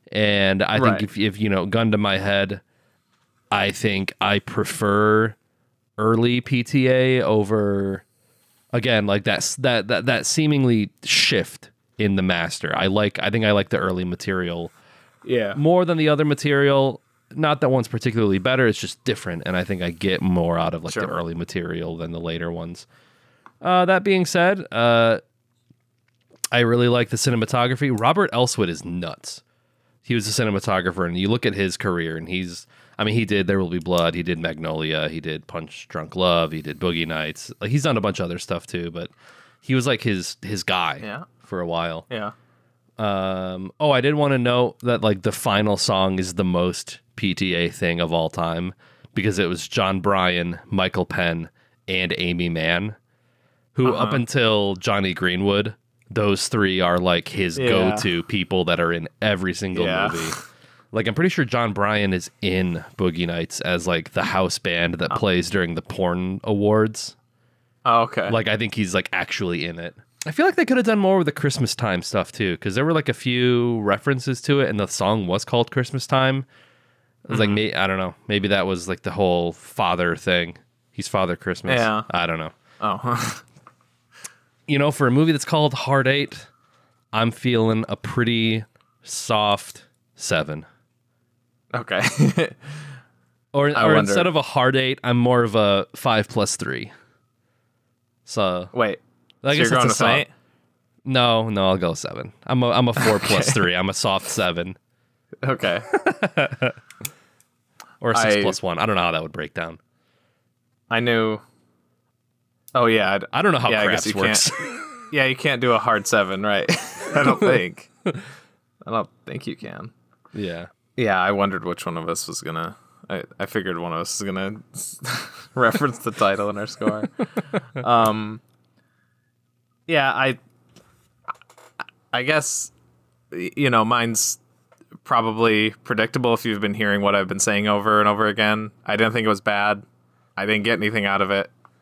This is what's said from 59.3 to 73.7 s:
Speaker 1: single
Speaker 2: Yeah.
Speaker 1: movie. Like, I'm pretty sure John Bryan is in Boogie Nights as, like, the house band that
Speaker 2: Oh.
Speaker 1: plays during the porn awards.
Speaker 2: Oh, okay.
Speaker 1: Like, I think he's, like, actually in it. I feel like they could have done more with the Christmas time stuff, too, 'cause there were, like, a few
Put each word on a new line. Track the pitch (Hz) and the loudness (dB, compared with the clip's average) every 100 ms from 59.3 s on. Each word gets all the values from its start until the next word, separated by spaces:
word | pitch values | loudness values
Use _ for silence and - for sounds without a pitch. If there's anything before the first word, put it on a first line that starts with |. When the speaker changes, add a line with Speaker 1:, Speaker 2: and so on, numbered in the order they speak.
| 101 92 | 0 -2
Speaker 1:
single | - 98 87 87 | -4 -4 -2 0
Speaker 2:
Yeah. | 92 101 | 0 -2
Speaker 1:
movie. | 85 80 82 - - - - _ | -2 -6 -8 -12 -20 -20 -20 _
Like, | 107 110 | -4 -2
I'm | |
pretty | 110 175 | 0 0
sure | - 131 | 2 0
John | 123 117 | 0 -2
Bryan | 101 101 107 101 | 0 0 2 2
is | 92 85 - | 0 -4 -6
in | 101 92 90 85 - - | -2 0 0 -2 -8 -2
Boogie | 92 82 85 | -2 0 -2
Nights | 85 82 - | -2 -6 -6
as, | - 90 82 | -4 -2 0
like, | 85 80 | -2 -2
the | - 82 | -4 -2
house | 95 92 - | 0 0 -2
band | - 85 85 80 | -4 -2 -2 -2
that | 90 | -4
Speaker 2:
Oh. | - | -2
Speaker 1:
plays | 104 90 85 | 2 2 0
during | 98 85 85 | -2 -2 -4
the | |
porn | - - 92 87 92 95 | -8 -4 -2 -2 -4 -6
awards. | - 104 104 107 110 110 - - _ _ _ _ _ _ 131 | -4 0 2 4 2 -2 -12 -16 _ _ _ _ _ _ 2
Speaker 2:
Oh, | 117 | 2
okay. | 113 - 95 | 2 0 0
Speaker 1:
Like, | 113 110 | 0 0
I | 107 | -2
think | 110 113 | -2 -2
he's, | 98 | 0
like, | 95 92 | 0 -2
actually | 92 90 - 95 87 85 | -4 -4 -4 -4 -4 -4
in | 85 | -8
it. | 85 - _ _ - | -12 -14 _ _ -6
I | |
feel | 151 349 | 0 2
like | 370 | 2
they | 311 | 2
could | 254 | 2
have | 226 | 2
done | 214 | 2
more | 190 190 | 4 4
with | 156 | 2
the | |
Christmas | - 147 135 120 - | 0 -2 0 -2 -2
time | 113 92 | -2 -2
stuff, | - 104 87 | -2 -2 -2
too, | - 101 85 | -2 -2 -2
'cause | 104 98 | -4 -2
there | 151 | 0
were, | |
like, | 160 143 | 0 0
a | |
few | 120 127 123 123 120 120 | -4 -2 2 2 4 2